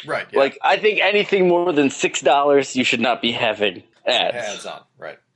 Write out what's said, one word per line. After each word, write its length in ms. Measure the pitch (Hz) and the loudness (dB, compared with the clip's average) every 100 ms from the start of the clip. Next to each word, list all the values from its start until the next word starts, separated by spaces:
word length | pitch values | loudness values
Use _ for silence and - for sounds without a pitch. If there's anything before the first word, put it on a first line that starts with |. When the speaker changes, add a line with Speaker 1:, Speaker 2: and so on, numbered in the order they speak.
| 143 | -8
Speaker 1:
Right, 220 | 123 92 | -8 -2
yeah. 80 | 104 | 0
Speaker 2:
Like, 180 | 139 - | 0 0
I 160 | 160 190 | 0 2
think 220 | 214 170 | 0 0
anything 460 | 185 208 - 196 180 | 0 0 0 2 4
more 260 | 175 175 | 2 2
than 160 | 147 135 | 2 0
six 320 | - 175 - | 0 -4 0
dollars, 540 | 170 143 143 143 135 127 | 2 4 4 4 2 -2
you 80 | |
should 160 | 120 120 | -2 0
not 220 | 120 113 | 0 0
be 80 | 120 | -2
having 500 | 117 117 107 104 90 - _ - | -2 -2 0 -2 -2 -20 _ -2
ads. 300 | 107 90 120 | 0 0 -4
Speaker 1:
Ads 280 | 107 98 95 | -10 -10 -12
on, 140 | 76 _ _ | -16 _ _
right. 180 | 80 - _ | -18 -18 _